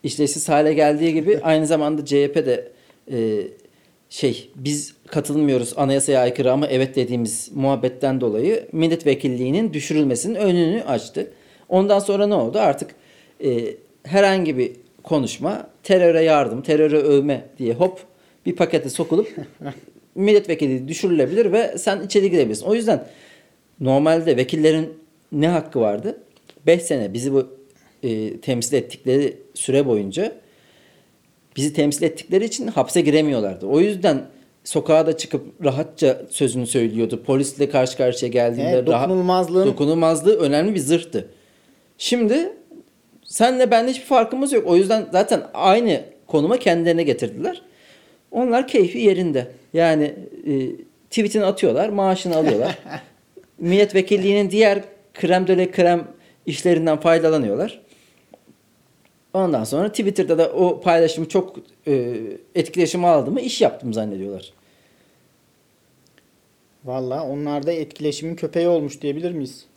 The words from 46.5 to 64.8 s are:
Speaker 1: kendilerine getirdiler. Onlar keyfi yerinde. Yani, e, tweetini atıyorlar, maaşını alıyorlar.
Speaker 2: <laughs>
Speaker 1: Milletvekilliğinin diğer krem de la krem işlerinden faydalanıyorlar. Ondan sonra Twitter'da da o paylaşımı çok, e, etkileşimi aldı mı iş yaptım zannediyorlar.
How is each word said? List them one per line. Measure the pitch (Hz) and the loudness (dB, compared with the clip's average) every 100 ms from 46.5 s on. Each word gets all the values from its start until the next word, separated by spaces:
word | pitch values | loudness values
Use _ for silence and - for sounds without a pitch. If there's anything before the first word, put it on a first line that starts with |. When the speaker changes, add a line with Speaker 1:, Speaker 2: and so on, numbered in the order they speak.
| 247 | 2
Speaker 1:
kendilerine | 208 170 170 165 | 2 2 2 2
getirdiler. | 151 123 117 117 170 349 _ _ _ _ _ _ _ | 0 -2 -4 -6 -8 -8 _ _ _ _ _ _ _
Onlar | 226 254 233 262 | -4 0 0 0
keyfi | 254 180 240 | 2 2 2
yerinde. | 214 185 175 135 120 - _ | 2 2 0 -2 -4 -14 _
Yani, | 165 165 156 147 - - - - | 0 2 2 0 -4 -18 -12 -4
e, | 139 131 - - _ _ | -4 -4 -8 -18 _ _
tweetini | - 208 214 196 | -2 0 0 0
atıyorlar, | 196 170 123 214 | 2 0 2 0
maaşını | 202 190 185 180 160 | 0 0 0 0 0
alıyorlar. | 147 107 135 - 143 147 - _ | 2 2 -2 -6 -12 -16 -18 _
Speaker 2:
<laughs> | _ - _ _ | _ -20 _ _
Speaker 1:
Milletvekilliğinin | 170 196 202 196 185 202 190 202 196 | 0 4 4 2 2 2 2 2 2
diğer | 202 220 202 - - _ | 4 4 2 -4 -20 _
krem | - 165 185 185 | -6 0 2 4
de | 180 | 2
la | 180 | 2
krem | 185 175 175 156 - _ _ - | 2 2 2 -2 -20 _ _ -10
işlerinden | 143 180 175 160 151 | -2 2 2 2 2
faydalanıyorlar. | 165 165 160 156 113 104 208 - _ _ _ _ _ - _ _ _ _ _ _ _ _ _ | 2 4 4 0 0 -2 -4 -8 _ _ _ _ _ -20 _ _ _ _ _ _ _ _ _
Ondan | 185 185 135 | -2 0 0
sonra | 113 143 208 | -2 -2 -2
Twitter'da | - 202 196 180 165 | -2 -2 -2 0 2
da | 165 | 2
o | 143 180 147 | 2 0 2
paylaşımı | 185 170 165 165 160 | 2 4 2 0 -2
çok, | 190 180 - - _ - | -2 -2 -14 -20 _ -2
e, | 135 123 113 110 - _ 180 | 0 0 -6 -10 -14 _ -4
etkileşimi | 160 180 165 185 175 | -4 0 0 2 2
aldı | 156 127 | 2 2
mı | 240 | -4
iş | 254 - | -4 0
yaptım | 196 - 127 | 0 0 -8
zannediyorlar. | 110 107 95 98 92 - _ _ _ | -6 -6 -8 -10 -10 -16 _ _ _